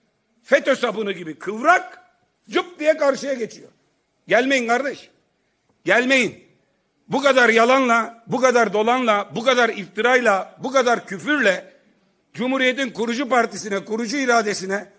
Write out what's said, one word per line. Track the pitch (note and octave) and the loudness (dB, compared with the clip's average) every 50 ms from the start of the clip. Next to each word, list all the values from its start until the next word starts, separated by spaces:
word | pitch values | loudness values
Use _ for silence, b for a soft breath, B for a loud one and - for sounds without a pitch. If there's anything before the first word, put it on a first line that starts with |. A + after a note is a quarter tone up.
| _ _ _ _ _ _ _ _ _ | _ _ _ _ _ _ _ _ _
feto | - C4 D#4 - D4 C4 | 0 0 2 2 0 -2
sabunu | - A#3+ A#3 F#3+ A3 G#3+ G3 | 0 -2 -4 -4 -4 -6 -6
gibi | F#3+ E3+ F3 D#3 D3+ - | -6 -8 -10 -14 -14 -12
kıvrak, | - F#3+ G#3+ A3 B3+ D#4+ F4+ F#4 F#4 - - - _ _ _ _ _ _ _ _ _ - | -10 -10 -8 0 2 2 2 2 0 -6 -16 -20 _ _ _ _ _ _ _ _ _ -6
cıp | G#3 F4+ F4+ - - - | -4 -4 -4 -4 -10 -2
diye | D4+ D4+ D#4 | 0 0 0
karşıya | D#4 D4 C#4 C4+ - A3+ C#4+ C4+ | 2 0 0 0 -2 -6 -8 -6
geçiyor. | A#3+ A3 - - - - - _ _ _ _ _ _ _ _ _ _ _ | -6 -8 -10 -10 -18 -20 -20 _ _ _ _ _ _ _ _ _ _ _
Gelmeyin | - F3+ A#3 C4 C4+ C#4 B3+ A#3 | 0 0 0 2 2 0 -2 0
kardeş, | A3+ A#3 B3 C4+ C#4 F#3 - - _ _ _ _ _ _ _ _ _ _ _ _ _ _ _ _ | 0 -2 -2 -2 -6 -10 -10 -16 _ _ _ _ _ _ _ _ _ _ _ _ _ _ _ _
gelmeyin. | D#3 G3 A#3 B3+ B3+ C4+ C4 A#3 D#3+ - - _ _ _ _ _ _ _ _ _ _ _ _ _ | 0 2 2 2 2 2 2 2 0 -4 -10 _ _ _ _ _ _ _ _ _ _ _ _ _
Bu | - F#3+ C4+ | -4 -4 0
kadar | C4+ C#4 C4 C4 A#3+ A3+ | 2 4 4 6 4 6
yalanla, | A3+ A3+ A#3 A#3+ C4 C4+ C4 A#3+ A#3 A#3 A3 A3+ - - _ | 6 4 4 4 4 2 2 2 2 0 0 -4 -10 -18 _
bu | - F#3+ B3+ | -6 -2 2
kadar | B3+ B3+ A#3 A#3+ A3+ G3+ F3+ | 2 4 4 4 2 2 0
dolanla, | G#3+ G#3+ A3+ B3 C4 B3 A3+ G#3 G3+ G3 - C#3 | 0 0 0 0 0 2 0 0 0 -2 -6 -8
bu | G3+ A3+ | -2 0
kadar | C4 B3+ B3 A#3 A3 | 0 2 2 2 0
iftirayla, | - G#3 F#3 D#3+ - G#3 A3 A#3+ C4 B3+ A#3+ A3 G3 F#3 - - - - F3 | -2 -6 -12 -10 -6 -2 0 2 2 4 4 2 2 0 -2 -8 -12 -10 -10
bu | C4 | -2
kadar | B3+ C4+ A#3 B3 A#3 F#3 - | 0 0 2 2 0 0 -2
küfürle | - G3 F3 C#3+ B3+ D4+ C#4+ A#3 G3 F3+ F3 - - _ _ _ _ _ _ _ _ _ _ _ _ - | -10 -14 -8 -4 -4 -2 2 2 0 0 0 -6 -14 _ _ _ _ _ _ _ _ _ _ _ _ -10
Cumhuriyet'in | E3 A#3 B3+ C4+ C4 B3+ B3+ B3 C#4 C4+ A#3 | -6 -4 -4 -2 0 0 0 0 -2 -6 -6
kurucu | - F#3+ A#3 A#3 A#3 A#3+ C#4+ A3+ | -6 -6 -6 -4 -4 -4 -4 0
partisine, | B3+ A#3+ A3+ A3+ G3+ E3 E3 G#3+ G3 G3 F#3+ | 0 0 0 -2 -6 -12 -8 -8 -8 -8 -6
kurucu | - G#3+ A3 A#3+ G3+ C4 | -6 -6 -6 -6 -6 -4
iradesine, | C#4+ C4+ B3 A#3+ A#3 G#3 G#3 G3 - F#3+ F#3+ G3 G3+ A3+ - _ | -4 0 0 0 0 0 -2 -6 -6 -6 -6 -6 -6 -8 -12 _